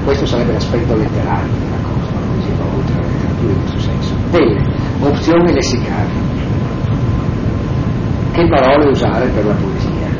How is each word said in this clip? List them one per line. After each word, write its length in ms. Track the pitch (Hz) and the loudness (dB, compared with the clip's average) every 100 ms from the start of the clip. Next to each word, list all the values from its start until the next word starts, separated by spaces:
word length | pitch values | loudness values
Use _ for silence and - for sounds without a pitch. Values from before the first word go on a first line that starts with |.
Questo 220 | - 135 131 | 0 0 0
sarebbe 280 | 120 117 | 0 0
l'aspetto 420 | 120 - 123 113 110 | 0 0 0 0 0
letterario 560 | 104 - - - - | 0 -2 -2 -2 -2
della 280 | - - - | -2 -2 -4
cosa, 280 | - - - | -2 -2 -2
la 120 | - - | -2 -2
poesia 220 | - - - | -2 -2 -2
va 80 | - - | -2 -2
oltre 200 | - - | 0 0
la 120 | - | 0
letteratura 440 | - - - - | -2 -2 0 0
in 60 | - | 0
questo 180 | - - | 0 -2
senso, 360 | - - - - - | -2 -2 -2 -2 0
delle 280 | 170 143 - - - - - | 2 2 2 0 0 -2 0
opzioni 520 | 143 - - 170 175 | 0 0 2 4 4
lessicali. 600 | 139 - 117 - - 110 - - - - - - - - - - - - - - - - - - - - - - | 2 0 -2 -2 -2 -2 -2 -2 -2 -2 -2 -2 -2 -2 0 0 0 0 -2 -2 -2 -2 -2 -2 -2 -2 -2 -2
Che 160 | - 170 | 2 2
parole 420 | 151 131 147 147 | 4 4 4 4
usare 380 | 127 - - 127 | 4 2 2 0
per 180 | 107 104 | 0 0
la 80 | |
poesia? 540 | 104 98 - - 101 - - | 0 0 0 -2 -2 -2 -2